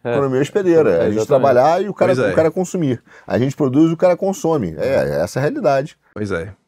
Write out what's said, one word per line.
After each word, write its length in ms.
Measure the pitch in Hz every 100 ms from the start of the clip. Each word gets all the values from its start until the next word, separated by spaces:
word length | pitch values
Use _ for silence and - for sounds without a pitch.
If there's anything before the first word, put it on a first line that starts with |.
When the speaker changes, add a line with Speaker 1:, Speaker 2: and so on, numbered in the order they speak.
Speaker 1:
É. 100 | 120
Speaker 2:
Economia 280 | 123 139 127
hospedeira. 500 | 143 - 185 165 127
Speaker 1:
É, 20 |
Speaker 2:
A 120 | 85
gente 140 | 110 107
Speaker 1:
exatamente. 80 | 110
Speaker 2:
trabalhar 540 | 135 127 123 143 175
e 40 | 202
o 60 |
cara, 200 | - - 131
Speaker 3:
Pois 100 | 104
é. 60 |
Speaker 2:
o 20 |
cara 160 | 92 160
consumir. 500 | 185 180 185 143 131 _ -
A 140 | - 98
gente 160 | 135
produz 360 | - 139 139 165
e 20 |
o 20 | 165
cara 200 | 180 175
consome. 580 | 196 190 160 156 90 78
É, 440 | 123 131 69 73
essa 160 | 87 123
é 20 |
a 20 |
realidade. 540 | 147 294 165 139 156 _ _
Speaker 3:
Pois 200 | - 104
é. 200 | 87 82 -